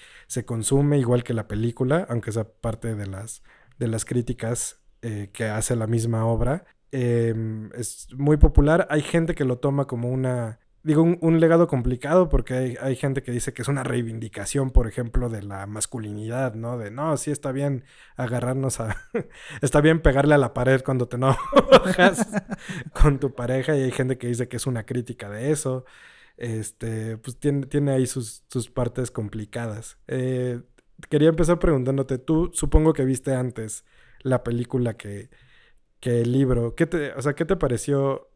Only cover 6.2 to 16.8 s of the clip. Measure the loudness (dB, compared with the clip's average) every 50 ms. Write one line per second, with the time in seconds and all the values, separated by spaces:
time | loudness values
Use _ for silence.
6.2 | 2 2 2 2 2 0 0 -2 -6 _ _ _ _ _ -4 -2 0 0 2 2
7.2 | 2 0 -2 -2 -4 -6 -6 -8 -10 -12 -10 -10 -8 -8 -10 -12 -14 -12 -6 0
8.2 | 2 4 4 6 6 6 6 6 6 6 6 2 2 2 0 -2 0 2 0 0
9.2 | 2 0 0 0 0 -2 0 0 0 0 0 0 -2 -2 -4 -6 -4 -4 -2 -2
10.2 | -2 -2 -2 -4 -4 -6 -10 -14 _ _ _ _ -2 2 4 4 4 4 2 2
11.2 | 2 4 4 6 6 6 6 6 4 4 2 0 0 0 -2 -2 -2 2 4 4
12.2 | 4 4 2 0 0 0 -2 -2 -2 -4 -4 -4 -4 -4 -2 -2 -2 -2 -2 -2
13.2 | -4 -4 -4 -4 -4 -6 -6 -6 -4 -2 -2 -2 -2 -2 -2 -2 -2 -4 -6 -8
14.2 | -10 -10 -10 -10 -6 -4 -2 -2 2 4 4 4 4 2 -2 -6 -4 -2 -2 -2
15.2 | -2 -2 -4 -8 -10 -10 -10 -10 -10 -8 -8 -6 -6 -6 -8 -8 -10 -10 -10 -10
16.2 | -8 -6 -4 -4 -4 -4 -6 -6 -8 -8 -8 -8